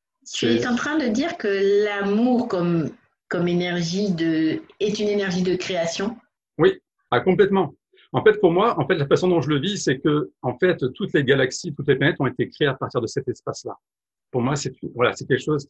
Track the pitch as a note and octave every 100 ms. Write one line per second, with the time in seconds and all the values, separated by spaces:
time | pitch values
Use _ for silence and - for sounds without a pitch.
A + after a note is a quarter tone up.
0 | _ _ - - A#2 A#2 - A#3+ D4 D#4
1 | B3+ G#3+ E4 E4 G#3+ G3 G3 G3+ G#3 G3+
2 | G3 G#3 B3 A#3+ A3 F#3 F3 E3+ D3 -
3 | _ _ - F#3 F3 F3 F3 F3 E3 F#3
4 | G#3 E3+ E3 D#3+ D#3+ D#3 - - G#3 G#3
5 | G#3 G3+ G3 F3+ F#3 F3+ - F3+ E3 -
6 | G3+ - _ _ _ - F3+ F#3+ _ _
7 | _ A#2+ F#3 F3+ F#3+ G3 D#3 - _ _
8 | _ C3 G#3+ G#3+ F3+ E3+ A3+ F3 C#3 E3+
9 | C#3+ D3+ F3+ E3+ C#3+ D3 E3+ G3+ - C3
10 | D#3 D3 - _ C3 B2 F#3 F3 B2+ -
11 | F#3+ E3 C#3 C3+ C3 - F3 C#3+ C#3+ C3+
12 | C#3+ - C3 - A#2+ - D3 - A#2 B2+
13 | A2 - B2+ A#2 - A2+ A#2 - _ _
14 | _ _ _ B2+ A#2+ C#3+ C#3 - - -
15 | A#2+ - - B2+ - D3+